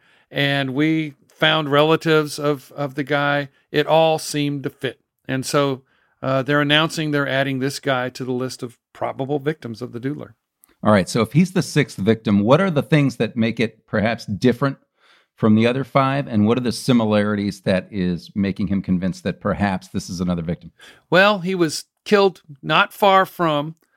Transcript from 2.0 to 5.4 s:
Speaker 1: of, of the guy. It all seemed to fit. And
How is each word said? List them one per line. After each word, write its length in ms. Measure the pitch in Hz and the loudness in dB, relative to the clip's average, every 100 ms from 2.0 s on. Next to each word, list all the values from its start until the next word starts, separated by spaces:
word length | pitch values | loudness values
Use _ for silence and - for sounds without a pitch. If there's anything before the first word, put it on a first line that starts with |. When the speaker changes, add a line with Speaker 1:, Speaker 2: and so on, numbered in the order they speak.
| 165 156 147 143 | 2 2 0 -4
Speaker 1:
of, 320 | 147 143 - - | -4 -4 -8 -10
of 180 | 143 135 | -8 -6
the 80 | |
guy. 460 | 139 143 143 143 143 _ _ | -4 -2 0 -2 -4 _ _
It 160 | 147 147 | -4 2
all 320 | 156 160 160 | 2 4 0
seemed 460 | - 147 143 143 | -4 -4 -4 -4
to 60 | 127 | -8
fit. 320 | - 127 - _ _ - | -8 -10 -10 _ _ -8
And 180 | 131 | -6